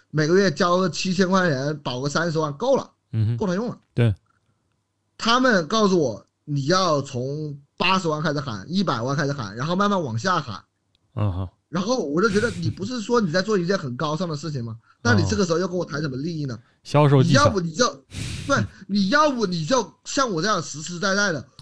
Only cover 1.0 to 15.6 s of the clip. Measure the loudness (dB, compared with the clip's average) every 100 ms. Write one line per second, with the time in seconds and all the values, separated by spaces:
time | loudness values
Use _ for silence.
1 | -2 0 2 2 2 0 -2 -4 -6 -6
2 | -2 -2 0 -2 -2 -2 2 2 0 _
3 | _ 0 0 0 -2 -2 -4 -8 _ 0
4 | 0 0 _ _ _ _ _ _ _ _
5 | _ -4 0 4 4 4 2 2 4 4
6 | 2 -4 -14 _ -6 -2 2 2 2 0
7 | -2 -6 -6 -6 -8 -12 -12 -2 0 2
8 | 0 -2 -2 -2 -4 -8 -4 -2 0 -2
9 | -2 -2 -2 -4 -8 -6 -2 0 2 0
10 | -2 -4 -2 -2 -4 -12 -16 _ _ _
11 | _ -4 -2 -2 -6 -12 _ -4 -2 -2
12 | -2 0 2 2 0 -2 -6 -4 -6 -6
13 | 0 2 2 0 0 0 0 -2 -2 -4
14 | -4 -2 -4 -6 -6 -8 -8 -12 _ _
15 | 2 2 2 0 0 0